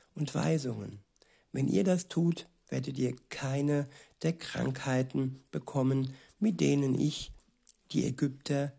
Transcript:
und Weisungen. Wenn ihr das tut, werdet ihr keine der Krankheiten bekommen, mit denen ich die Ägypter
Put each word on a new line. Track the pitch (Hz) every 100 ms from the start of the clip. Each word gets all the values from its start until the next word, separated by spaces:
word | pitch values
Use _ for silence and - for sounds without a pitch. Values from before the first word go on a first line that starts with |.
| -
und | - 147 151
Weisungen. | 151 160 131 110 101 101 - _ - _ _
Wenn | 135 135
ihr | 190
das | 190 180 -
tut, | - 170 170 - _ _
werdet | 131 131 131
ihr | 127 123 -
keine | - 135 139 143 147 139 - - _
der | 160
Krankheiten | 165 - - 123 131 - 127 131 139 135 131 -
bekommen, | - - 139 131 135 131 131 - -
mit | 214 175
denen | 143 143 139
ich | - 151 - - - _ _ - - -
die | 151 143
Ägypter | 127 147 131 - 143 143